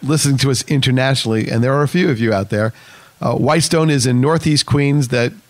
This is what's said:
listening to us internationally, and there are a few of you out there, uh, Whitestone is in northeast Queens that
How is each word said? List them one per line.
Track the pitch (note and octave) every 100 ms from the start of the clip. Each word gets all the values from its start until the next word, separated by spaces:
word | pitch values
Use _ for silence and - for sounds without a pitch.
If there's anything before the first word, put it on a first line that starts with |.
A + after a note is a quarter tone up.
listening | C3 D3+ C#3+ C3+
to | C#3
us | B2+ -
internationally, | C#3+ C3 B2+ C3 C3+ A2+ A2 -
and | A2+
there | B2
are | C#3
a | D3
few | F3 F3
of | A2
you | A2+
out | G2 G2
there, | G#2+ A2 - - - - _
uh, | B2
Whitestone | A#2+ B2 D#3+ - E3 D#3+
is | C#3+
in | B2 B2
northeast | C#3 E3 D#3+ D3 -
Queens | C#3+ C#3+ C#3+ B2
that | B2+ A#2+ -